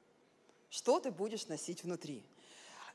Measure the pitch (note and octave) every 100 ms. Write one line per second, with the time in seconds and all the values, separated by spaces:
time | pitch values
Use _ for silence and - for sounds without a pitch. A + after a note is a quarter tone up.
0 | - - - - - - - - - D4+
1 | C4 E3 G#3 G#3+ - D3+ - F3 F3 E3+
2 | D3+ C3 - - - - - - -